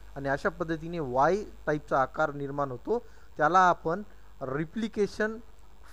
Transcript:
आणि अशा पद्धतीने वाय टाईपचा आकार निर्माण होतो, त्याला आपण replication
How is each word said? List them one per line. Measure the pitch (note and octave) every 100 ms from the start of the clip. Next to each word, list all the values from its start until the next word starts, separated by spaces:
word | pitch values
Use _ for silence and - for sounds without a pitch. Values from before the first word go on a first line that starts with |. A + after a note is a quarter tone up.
| - C#3+
आणि | C#3
अशा | C#3+ G3+
पद्धतीने | E3+ E3 D#3+ D#3+ E3+
वाय | C3 B2+ D3+ G3+ - - -
टाईपचा | D3+ - D3
आकार | C3 - D3+
निर्माण | C#3+ C#3 C#3+ C#3
होतो, | A#2+ - A#3 - - - -
त्याला | D3+ F#3
आपण | F3+ E3 D#3+ F#3 G#3 - - -
replication | C3 C#3+ D#3+ A3 A3 A3 G3 - G#3+ A3+ - - - - -